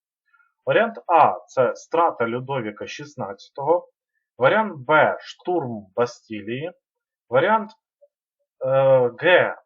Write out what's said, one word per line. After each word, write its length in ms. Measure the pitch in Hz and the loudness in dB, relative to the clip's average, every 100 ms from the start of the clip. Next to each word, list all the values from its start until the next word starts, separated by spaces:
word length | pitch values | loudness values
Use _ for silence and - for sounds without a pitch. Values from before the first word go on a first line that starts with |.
| _ _ _ _ _ _ - | _ _ _ _ _ _ -2
Варіант 340 | 156 220 - - | 0 0 -4 0
А — 320 | 165 120 92 - | 4 4 2 -4
це 280 | - 120 101 | -2 0 -2
страта 520 | - 160 165 - 113 | -4 0 0 0 -4
Людовіка 600 | 120 131 139 107 104 120 | -4 -6 -8 -8 -10 -14
шістнадцятого, 1000 | - 147 131 98 98 - - 139 175 - _ _ _ _ - | -14 -16 -12 -12 -12 -16 -6 -2 -2 -2 _ _ _ _ 0
варіант 360 | 131 202 214 156 123 | 2 2 0 -6 0
Б — 300 | 151 117 90 | 2 2 0
штурм 720 | - - - 180 131 110 95 117 | -10 -12 -6 -4 -4 -10 -10 -6
Бастілії, 760 | 120 - _ 107 98 127 165 - _ _ _ _ _ | -6 -6 _ -14 -10 -10 -10 -14 _ _ _ _ _
варіант, 420 | 123 180 220 208 _ _ _ _ _ _ _ _ _ 131 | 0 2 0 -2 _ _ _ _ _ _ _ _ _ -2
е, 460 | 135 135 131 123 113 | 2 4 4 2 0
Г — 360 | 160 175 110 87 | 2 4 2 -4